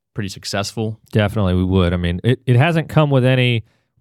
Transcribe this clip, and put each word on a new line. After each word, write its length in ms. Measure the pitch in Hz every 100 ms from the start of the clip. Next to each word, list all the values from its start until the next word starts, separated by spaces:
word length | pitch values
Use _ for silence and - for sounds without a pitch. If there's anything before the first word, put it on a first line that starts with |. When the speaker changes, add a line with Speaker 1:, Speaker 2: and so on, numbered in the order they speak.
| _
Speaker 1:
pretty 160 | - 98
successful? 680 | - - 101 101 - 110 110 _
Speaker 2:
Definitely, 440 | 110 104 107 95 90
we 80 |
would. 280 | 92 95 87
I 40 | 90
mean, 240 | 87 90
it, 160 | 113 127 -
it 100 | 120
hasn't 340 | 165 165 156
come 200 | 156 151
with 160 | 135 127
any 380 | 127 123 117 - _ _ -